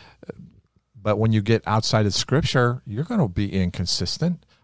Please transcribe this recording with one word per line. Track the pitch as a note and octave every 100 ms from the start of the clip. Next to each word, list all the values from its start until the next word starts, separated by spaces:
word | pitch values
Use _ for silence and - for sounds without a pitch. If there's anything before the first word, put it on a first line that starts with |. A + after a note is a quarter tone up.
| - _ - - - _ _ _ _ -
But | G2+ G#2
when | A2
you | A2
get | G2+ A2+ -
outside | A2 - A2+ G#2
of |
Scripture, | - - C3+ - C3+ A#2+ B2+ -
you're | G#2 E3
gonna | A#3 A#2
be | F2 G2+
inconsistent. | F#2+ F2+ - F2 - - - E3 E3+ _ _